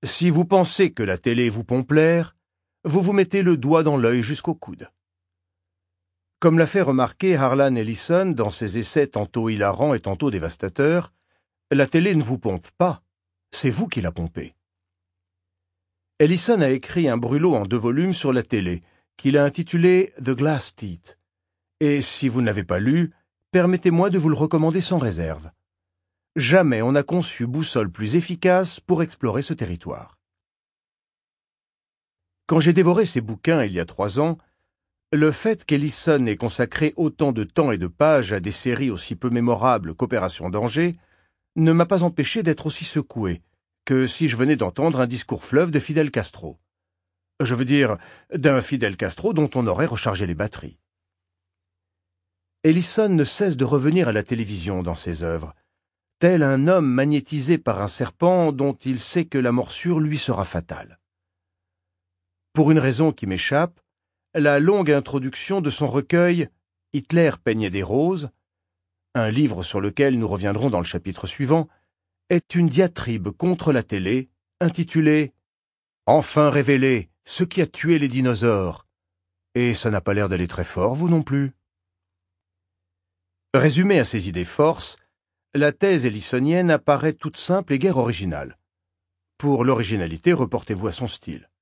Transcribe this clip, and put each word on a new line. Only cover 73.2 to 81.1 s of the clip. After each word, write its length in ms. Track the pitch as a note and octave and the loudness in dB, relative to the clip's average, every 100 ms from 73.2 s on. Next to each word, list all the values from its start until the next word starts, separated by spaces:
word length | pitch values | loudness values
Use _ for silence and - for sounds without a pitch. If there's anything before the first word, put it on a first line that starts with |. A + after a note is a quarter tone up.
| F#2+ | -6
contre 440 | - F3 F3+ - | -4 -2 0 0
la 120 | C3+ | 0
télé, 440 | A2 G2+ F#2 B2 C3 _ _ _ | 0 -4 -2 -2 -4 _ _ _
intitulée « 720 | F3 E3 E3 E3 D#3 D3+ C#3+ _ _ _ _ _ _ _ - | -2 -2 -2 2 4 4 0 _ _ _ _ _ _ _ 2
Enfin 440 | C#3+ C3 - D3+ | 2 4 2 4
révélé 600 | C#3 B2+ C#3 C3+ B2 F#2 _ | 4 2 2 4 0 -2 _
ce 200 | - - | -14 -4
qui 160 | F3 F#3+ | -4 0
a 80 | D#3+ | -2
tué 320 | - D#3 E3 | -2 0 2
les 80 | C#3+ | 2
dinosaures ». 800 | B2 B2+ A2+ A#2 G#2 F2+ - _ _ _ _ _ _ _ | 0 0 2 2 2 0 -6 _ _ _ _ _ _ _
Et 180 | B2 B2 | -2 0
ça 180 | A2+ A#2 | 0 -2
n'a 100 | G#2 | -2
pas 140 | E2+ | 0
l'air 140 | G2+ G2+ | 0 0
d'aller 200 | F#2 F2 | -2 -4
très 160 | - | -4
fort, 320 | F2 - G2 C3+ | -8 -2 -2 0
vous 120 | |
non 140 | F3 | 0